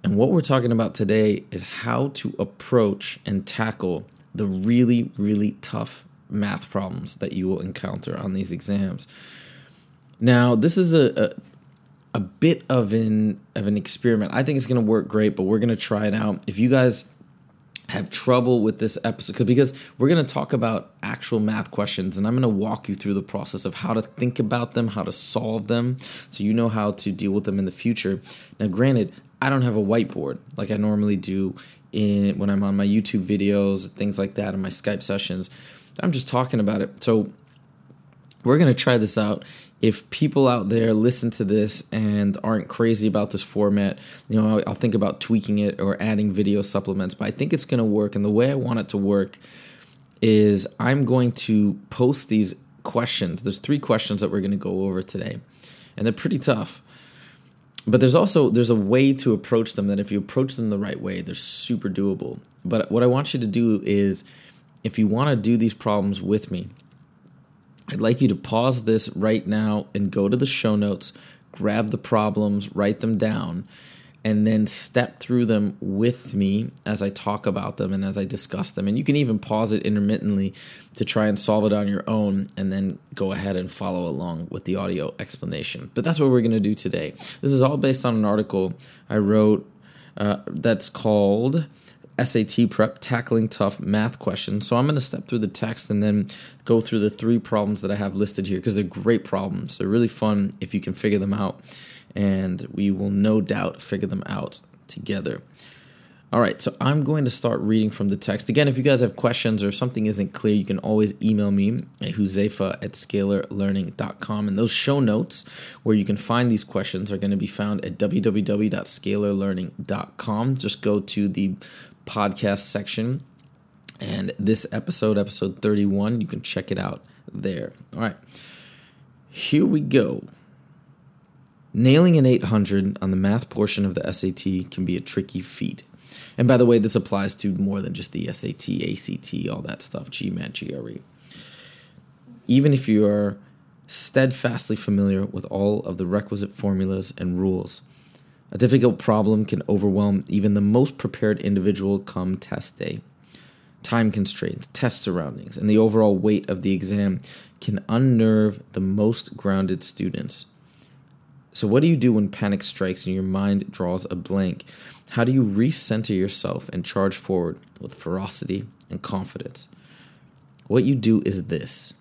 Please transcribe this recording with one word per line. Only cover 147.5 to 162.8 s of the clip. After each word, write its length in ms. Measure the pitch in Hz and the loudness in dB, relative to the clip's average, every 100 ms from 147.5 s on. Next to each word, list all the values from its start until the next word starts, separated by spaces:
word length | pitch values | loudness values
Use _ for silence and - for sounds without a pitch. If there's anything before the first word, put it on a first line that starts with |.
| 92 - - - _ _ - _ _ _ | -2 -4 -12 -18 _ _ -20 _ _ _
a 80 | - | 2
difficult 400 | 120 127 120 - | 4 6 4 2
problem 480 | - 107 104 107 104 | 2 2 4 2 0
can 160 | 92 - | -4 0
overwhelm 580 | 104 101 95 101 98 - | 2 2 2 2 0 0
even 240 | 104 104 | 0 2
the 80 | 101 | 4
most 380 | 101 117 135 - | 4 4 2 -2
prepared 420 | - - 107 104 | -8 -2 0 0
individual 580 | 104 101 95 95 98 98 | 0 2 2 0 0 -2
come 380 | - 92 92 92 | -4 -6 -4 -6
test 420 | - - - - | -6 -8 -8 -8
day. 220 | - - - _ _ - - _ _ _ | -8 -8 -14 _ _ -20 -20 _ _ _
Time 300 | - 117 110 | -2 2 2
constraints, 560 | 104 95 - - - - | 0 -2 -2 -6 -8 -8
test 260 | - 123 - | -2 0 0
surroundings, 560 | - 87 73 57 - - | -2 -4 -6 -10 -12 -2
and 140 | 104 | 2
the 80 | 107 | 6
overall 380 | 110 110 107 98 | 6 6 4 4
weight 320 | 104 104 - | 2 2 0
of 100 | 92 | -4
the 120 | 95 | 0
exam 480 | 95 92 104 101 92 - - - _ | 0 0 0 0 -2 -8 -20 -20 _
can 200 | - 101 - | -6 -4 -2
unnerve 760 | 113 131 117 110 110 107 101 - | 2 4 4 4 4 2 -2 -10
the 80 | 92 | -4
most 580 | 95 98 107 117 - - | -2 2 2 0 -6 -6
grounded 440 | 101 95 95 92 | -2 0 0 -2
students. 640 | - - 95 - - - - _ _ - _ - _ _ _ - _ | -6 -6 -6 -6 -10 -12 -16 _ _ -20 _ -20 _ _ _ -20 _
So 120 | - 104 | -4 2
what 140 | 120 | 4
do 80 | 160 | 4
you 80 | 156 | 4
do 160 | 123 | 4
when 160 | 107 101 | 4 0
panic 340 | - 104 98 | -2 -2 0
strikes 440 | - - | -2 -2